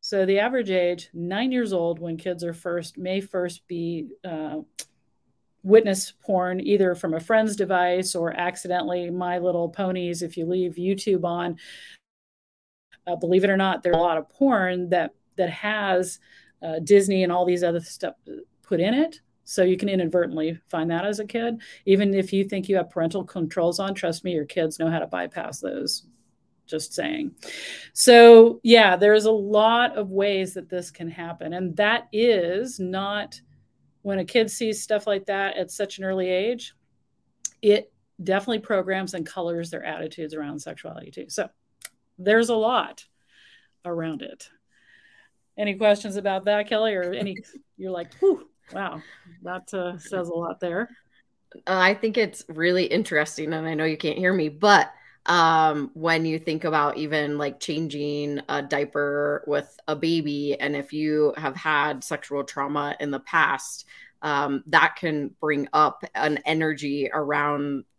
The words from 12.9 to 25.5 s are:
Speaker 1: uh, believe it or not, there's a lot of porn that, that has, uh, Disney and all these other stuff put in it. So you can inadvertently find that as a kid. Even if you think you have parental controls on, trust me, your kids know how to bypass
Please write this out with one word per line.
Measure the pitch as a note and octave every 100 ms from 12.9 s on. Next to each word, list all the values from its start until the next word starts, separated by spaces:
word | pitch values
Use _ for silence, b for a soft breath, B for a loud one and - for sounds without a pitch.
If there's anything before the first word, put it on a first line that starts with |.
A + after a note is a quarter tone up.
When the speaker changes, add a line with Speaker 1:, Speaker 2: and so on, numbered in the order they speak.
| _ -
Speaker 1:
uh, | E3+
believe | E3+ F#3
it | G3
or | F#3+
not, | F#3+ F#3
there's | F3+ E3
a |
lot | F3 D#3+
of | D3
porn | _ C#4 A#3 F#3 F#3 F3+
that, | F3 E3+ _ _ -
that | F3
has, | E3 G#3 G#3+ G3+ F3+ F3+ - b b b b
uh, | E3 D#3+
Disney | E3 G3+ G3 F#3+
and | F#3
all | F3 F3+
these | F3+
other | F3 E3+
stuff | E3+ - - - - - - _
put | _ E3+
in | F#3
it. | B3 D#4+ - _ _
So | - -
you | F#3 F#3
can | G3+
inadvertently | F#3+ E3+ F3 E3+ D#3+ D#3 E3 _
find | F3 D#3+
that | E3 G3
as | G#3
a | G#3
kid. | A#3 A#3 A#3 B B -
Even | G3 G3+
if | G3 F#3+
you | G3
think | G3 G3 F#3
you | F#3+
have | E3+
parental | - E3 G3
controls | F3+ - D#3+ - E3+ E3
on, | G3
trust | F#3+ F3 E3
me, | F#3
your | E3+ C#3+
kids | - D#3+ -
know | E3
how | E3
to | -
bypass | - F3 - E3+